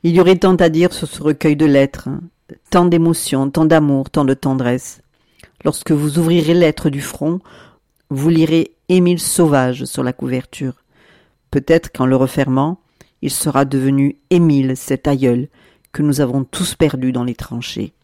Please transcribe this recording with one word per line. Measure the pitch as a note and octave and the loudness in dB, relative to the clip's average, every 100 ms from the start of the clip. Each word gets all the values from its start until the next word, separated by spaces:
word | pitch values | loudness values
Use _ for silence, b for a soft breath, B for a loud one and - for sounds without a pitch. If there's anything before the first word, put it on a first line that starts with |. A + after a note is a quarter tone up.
Il | E3+ | 2
y | E3+ | 4
aurait | F3+ F#3 | 4 4
tant | F#3+ | 4
à | F3+ E3+ | 4 2
dire | D#3+ F3 | 2 0
sur | - D#3+ | -2 -10
ce | - | -4
recueil | D3 D3 D#3+ | -2 0 0
de | D3 | 2
lettres, | D#3 C#3 C#3 - - C#3 E3+ _ _ - _ | 4 4 2 -2 -10 -10 -14 _ _ -20 _
tant | F3+ | 2
d'émotions, | F3 E3+ E3 D#3+ - C3+ C#3 | 2 2 2 0 -2 -2 -2
tant | D#3+ | 0
d'amour, | D#3+ D#3+ D3 C3+ C3+ | 2 4 2 0 -2
tant | - | -2
de | C3+ | 0
tendresse. | C3+ C#3 C3 A#2+ B2+ - - _ b b b b _ | 0 -2 -2 -2 -4 -6 -20 _ b b b b _
Lorsque | - - - | -6 -6 -2
vous | D3 D3+ D3+ | 0 0 0
ouvrirez | E3 F3 D#3 | 2 2 2
Lettres | F3 E3 - D#3 | 2 2 0 -4
du | C#3 | -4
front, | - - D3+ F3 B B B B _ _ _ | -10 -6 -6 -6 B B B B _ _ _
vous | C3+ D#3 | -2 2
lirez | D#3+ D#3+ E3 - _ - | 2 2 2 0 _ 0
Émile | F#3 F3 F3 | 2 2 0
Sauvage | - - E3 C#3+ B2+ B2+ | -2 0 2 2 0 -4
sur | C3+ - | -8 -6
la | B2+ | -6
couverture. | - B2+ B2+ - - C3+ - _ b b b b b _ | -6 -6 -6 -8 -10 -10 -10 _ b b b b b _
Peut-être | C#3 C3+ E3 - | -4 0 0 0
qu'en | - | -4
le | C3 C3 | 0 2
refermant, | C3 - C3+ C3 D3+ F#3 b b b b | 0 0 -2 0 -2 -4 b b b b
il | - | -8
sera | - D3+ C#3 | -4 -2 0
devenu | C#3 C#3 C3+ C#3 C#3 - _ | 0 0 0 2 0 -2 _
Émile, | F3+ E3 C#3+ C3 | 2 4 2 0
cet | C3 - C3+ D3+ | -4 -4 -4 -2
aïeul | C#3 C3 B2 C#3+ b b b b | 0 0 0 -4 b b b b
que | - | -4
nous | D3 C3+ | -2 0
avons | C3 C3+ | 0 -2
tous | C3 - F3+ | -4 -6 -8
perdu | - D#3 C3+ B2+ | 0 -2 0 -4
dans | B2 | -4
les | B2 | -6
tranchées. | A2+ - A#2+ - - B2+ _ | -8 -10 -10 -10 -10 -10 _